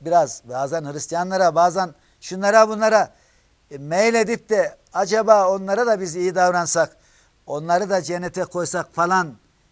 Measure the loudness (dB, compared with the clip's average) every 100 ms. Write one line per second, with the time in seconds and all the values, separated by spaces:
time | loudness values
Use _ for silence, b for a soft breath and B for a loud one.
0 | 0 2 2 -4 -10 -8 -4 -6 -8 -10
1 | -8 -6 -4 0 2 4 2 2 -6 -8
2 | b b -14 -4 2 4 4 2 2 2
3 | 0 b b b b b _ -16 -6 0
4 | 2 2 0 -4 -2 -2 -2 -4 _ -6
5 | -2 0 6 6 6 0 -2 -2 0 0
6 | -2 -4 -2 2 2 2 0 0 -2 _
7 | b b b b -10 -8 0 0 0 -2
8 | -2 -6 -6 -8 -8 -6 -6 -6 -8 -2
9 | 0 0 -2 -8 _ _ _